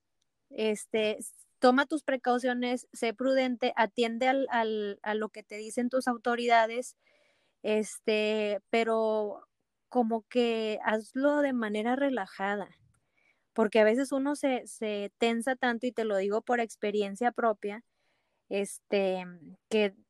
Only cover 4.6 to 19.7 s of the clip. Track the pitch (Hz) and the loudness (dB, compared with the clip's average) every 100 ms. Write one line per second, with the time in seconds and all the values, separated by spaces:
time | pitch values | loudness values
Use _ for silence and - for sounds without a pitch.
4.6 | 220 214 202 196 214 214 - 214 - 214 | 0 -2 -4 -6 -6 -4 -6 -10 -16 -14
5.6 | 220 240 240 262 254 233 240 240 240 233 | -8 -4 -2 0 -2 -2 -2 0 4 4
6.6 | 220 233 - - _ _ _ _ _ _ | 4 -2 -8 -16 _ _ _ _ _ _
7.6 | 214 214 202 - - 214 214 214 208 202 | 0 0 -2 -6 -2 0 0 0 -2 -4
8.6 | - 233 226 226 220 214 208 - - _ | -2 0 2 2 2 0 -4 -8 -18 _
9.6 | _ _ _ 247 226 226 - 247 233 226 | _ _ _ 0 0 -2 -2 0 2 0
10.6 | 220 214 - 220 214 262 285 294 277 247 | -2 -2 0 -2 -2 0 2 2 2 0
11.6 | 214 214 226 254 277 233 190 - 196 208 | -2 0 0 0 0 -2 -4 -4 -4 -4
12.6 | 180 - _ _ _ _ _ _ _ - | -6 -16 _ _ _ _ _ _ _ 0
13.6 | 208 220 214 240 269 269 277 294 277 247 | 2 6 4 4 0 -2 -2 -2 -2 -2
14.6 | 214 - 214 208 202 - 233 233 262 254 | -6 -8 -6 -4 -8 -2 0 0 -2 -2
15.6 | 247 233 254 226 220 196 202 220 - 240 | -2 -2 -4 -4 0 0 0 -2 0 -2
16.6 | 233 - 208 208 196 196 240 233 233 202 | -2 -4 -2 -2 -2 -2 -2 0 0 0
17.6 | 202 214 - _ _ _ _ _ _ 196 | -6 -10 -14 _ _ _ _ _ _ -4
18.6 | 196 - _ 202 190 185 180 175 151 185 | -4 -8 _ 0 2 -2 -6 -16 -20 -20
19.6 | _ | _